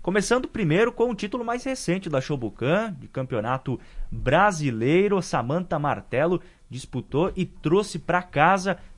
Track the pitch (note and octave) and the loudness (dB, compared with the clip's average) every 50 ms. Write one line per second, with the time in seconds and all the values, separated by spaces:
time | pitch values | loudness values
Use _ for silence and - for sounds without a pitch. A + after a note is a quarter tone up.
0 | - F3 F#3+ G#3 G3 - A#3+ C4 B3+ - - A3+ G3 D3 D#3 G3 A#3 A#3+ A#3+ - | -4 0 0 0 2 2 0 0 0 -2 -4 -2 0 2 4 4 4 2 2 0
1 | A#3 B3 A3 - G#3 G3 - A#3+ A3+ A#3 A#3+ B3 - C4+ C4 - - E3+ F3 F#3+ | 0 0 0 -4 -4 -4 -4 -4 -4 -4 -4 -4 -4 -6 -6 -4 -2 -2 -2 -2
2 | F#3+ F3 C#3+ C3 - - D3 B2 A#2+ G#2 - - A2+ C#3 F3 G#3 A3+ A3 E3+ C3 | -2 -2 -2 -2 0 -2 -4 -4 -4 -8 -6 -2 0 0 2 0 0 -4 -8 -12
3 | A2 G#2 - C3+ C3 B2+ B2+ G#2+ G#2 A#2+ C3 C3 - C3+ B2 - - - - - | -14 -10 -8 -8 -6 -4 -4 -2 -2 -2 -4 -2 -2 -4 -6 -6 -8 -10 -8 -8
4 | - - - A2+ G#2+ B2 C#3+ F3 G3+ G#3 F#3 D3+ D3 C3+ A2+ A2 A2+ C3+ D#3+ F#3 | -6 -6 -6 -2 0 2 4 6 4 4 2 0 -2 -2 0 0 2 4 4 4
5 | G3+ G3+ G3+ F#3 E3+ - - C3+ A#2 B2 D3+ F3+ F3+ - F3 D3+ D3 C#3+ A2 G2 | 4 4 2 0 0 0 -2 -2 0 0 -2 -2 -2 -2 -4 -2 0 0 -2 -2
6 | - - A#2+ B2+ D#3 F3 F3+ E3 - - - _ - - A#2 B2+ - - - B2 | -4 -4 0 0 2 2 0 -2 -4 -10 -20 _ -18 -14 -12 -12 -12 -8 -8 -8
7 | - - - C#3+ F3+ - - F#3 E3+ - - - - D3+ E3+ G#3 G3+ - - D#3 | -6 -2 0 0 0 0 0 -4 -4 -6 -6 -6 0 2 2 2 2 0 -6 -6
8 | - - E3+ F3+ F#3 - - C#3 D3+ F3+ G3 F#3+ F3+ G3 G#3+ - - - - | -2 0 0 0 -2 0 2 4 6 6 4 4 2 -2 -4 -4 -8 -16 -20